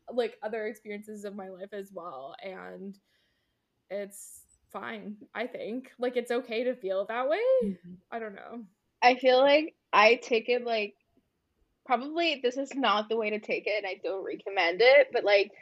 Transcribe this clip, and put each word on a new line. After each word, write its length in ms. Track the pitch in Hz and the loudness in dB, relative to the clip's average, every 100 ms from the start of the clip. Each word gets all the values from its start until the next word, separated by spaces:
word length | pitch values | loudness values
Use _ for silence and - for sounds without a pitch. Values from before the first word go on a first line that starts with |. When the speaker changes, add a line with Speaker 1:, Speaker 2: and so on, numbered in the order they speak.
| - | -10
Speaker 1:
like, 260 | 247 226 - | -6 -6 -6
other 240 | 214 226 214 | -10 -8 -8
experiences 580 | 220 214 208 214 214 | -10 -12 -14 -12 -14
of 100 | 202 | -12
my 140 | 202 190 | -12 -14
life 240 | 180 202 | -14 -14
as 200 | 208 196 | -12 -14
well." 420 | 185 170 135 135 - | -14 -14 -14 -14 -14
And 560 | 196 185 180 185 196 196 _ _ _ _ _ _ _ _ - | -14 -14 -14 -14 -14 -16 _ _ _ _ _ _ _ _ -12
it's 680 | 202 196 - - - _ _ _ | -10 -10 -14 -20 -20 _ _ _
fine, 460 | 202 233 220 190 208 - | -14 -10 -10 -12 -14 -12
I 120 | - 240 | -8 -8
think. 440 | - 175 247 247 - | -8 -10 -10 -12 -6
Like, 180 | 247 247 | -4 -2
it's 140 | 233 | -2
okay 320 | 240 254 226 | -4 -4 -4
to 120 | 254 247 | -2 -4
feel 300 | 190 190 196 | -2 -2 -2
that 220 | 226 262 | -2 -2
way. 120 | 359 494 523 | 0 2 2
Speaker 2:
Mm-hmm. 340 | 427 185 175 180 _ | 2 -4 -10 -20 _
Speaker 1:
I 80 | 233 | -10
don't 160 | 220 | -10
know. 300 | 196 - 240 214 _ _ _ | -12 -16 -16 -16 _ _ _
Speaker 3:
I 140 | 247 247 | 6 6
feel 220 | 262 254 | 6 6
like 360 | 277 294 320 - _ | 8 6 4 -8 _
I 240 | 190 220 247 | 6 6 6
take 320 | - 226 233 | 2 -2 0
it, 160 | 247 | -2
like, 300 | 233 226 208 - _ _ _ _ _ _ _ _ | -2 -4 -4 -8 _ _ _ _ _ _ _ _
probably 560 | - 240 277 320 339 277 | -2 -2 -2 -2 -2 0
this 140 | 247 254 | -2 -2
is 180 | 277 | -6
not 340 | 269 233 208 214 | 0 2 2 0
the 80 | 226 | -2
way 140 | 214 | -2
to 80 | 214 | -4
take 280 | 214 165 - | -4 -6 -4
it, 180 | 208 | -4
and 20 | 196 | -6
I 140 | 185 | -8
don't 220 | 160 190 | -6 -6
recommend 560 | - - - 196 170 180 | -6 -10 -6 -2 0 4
it, 260 | 247 285 262 | 8 8 6
but, 120 | 240 | 2
like, 280 | 208 202 202 - | 2 2 2 -6